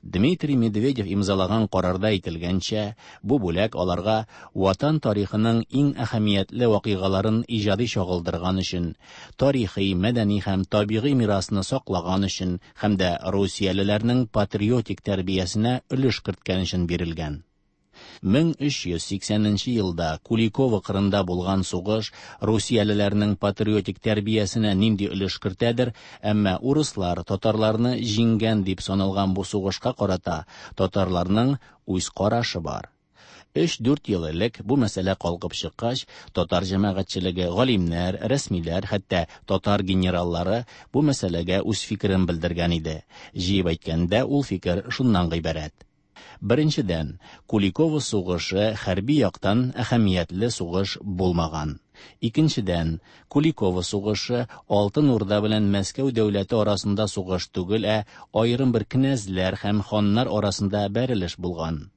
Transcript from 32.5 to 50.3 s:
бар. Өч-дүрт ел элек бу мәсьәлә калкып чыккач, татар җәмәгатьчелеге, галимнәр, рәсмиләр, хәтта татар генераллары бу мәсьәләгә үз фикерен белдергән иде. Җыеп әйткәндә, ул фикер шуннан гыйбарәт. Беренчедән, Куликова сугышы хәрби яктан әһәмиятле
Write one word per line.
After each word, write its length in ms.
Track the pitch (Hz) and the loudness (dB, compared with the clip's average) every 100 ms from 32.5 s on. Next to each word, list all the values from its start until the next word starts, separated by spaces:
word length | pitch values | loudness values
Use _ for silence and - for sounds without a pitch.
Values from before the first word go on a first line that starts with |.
| 95 | -4
бар. 300 | 80 - - _ _ _ - - - | -6 -8 -12 _ _ _ -20 -20 -8
Өч-дүрт 560 | - 165 - 117 143 - | -2 0 0 0 0 0
ел 160 | 98 82 | -2 -2
элек 260 | 82 117 - | -2 -2 -4
бу 100 | 101 | -2
мәсьәлә 400 | 139 110 - 95 | 2 2 0 -2
калкып 400 | 95 87 85 90 | 0 -2 -4 -6
чыккач, 520 | - 82 - 117 131 - - - | -6 -10 -4 -4 -4 -8 -18 -8
татар 340 | - 85 90 92 | -4 0 0 0
җәмәгатьчелеге, 800 | 95 101 95 95 - 92 90 87 | 0 2 0 -4 -2 -2 -2 -2
галимнәр, 640 | 90 131 110 87 82 90 92 107 | 0 2 2 0 0 -2 -4 -2
рәсмиләр, 640 | 139 - 90 82 85 - | -2 -2 -4 -2 -4 -2
хәтта 380 | 104 - 92 82 - - | -6 -2 -4 -4 -8 -4
татар 400 | 95 104 101 95 | -2 0 0 0
генераллары 800 | 95 92 90 87 82 87 110 120 - - | 2 2 0 -2 -2 -2 -2 -4 -16 -4
бу 140 | 135 147 | 0 2
мәсьәләгә 560 | 131 95 85 85 95 | 2 -2 -2 0 -2
үз 240 | 98 104 - | 0 -4 -4
фикерен 400 | 104 104 95 90 | -2 2 2 2
белдергән 480 | 85 85 85 85 85 | 0 -2 0 0 0
иде. 220 | 80 78 - - - | -2 -8 -12 -20 -16
Җыеп 360 | - 90 98 87 | -6 0 0 0
әйткәндә, 540 | 82 - 82 87 101 131 | -2 -2 -2 2 0 2
ул 160 | 143 | 0
фикер 460 | 135 92 - 87 98 | 0 -2 -2 -2 -4
шуннан 400 | - 127 98 87 | 0 2 4 2
гыйбарәт. 420 | 82 80 78 76 _ - _ _ - - - | 0 -2 -4 -8 _ -20 _ _ -20 -20 -10
Беренчедән, 800 | 101 123 156 151 107 82 73 92 - - _ | 0 2 2 0 -2 -2 -4 -8 -18 -20 _
Куликова 540 | 110 98 87 160 151 | 2 2 2 0 0
сугышы 720 | - 107 90 87 - 95 107 110 | -2 -4 -2 -4 -2 0 0 -2
хәрби 380 | - 92 104 151 | -2 -2 2 2
яктан 520 | 104 - 98 110 127 127 | 2 0 0 0 0 -2
әһәмиятле 720 | 120 123 107 92 85 | 0 2 4 2 -2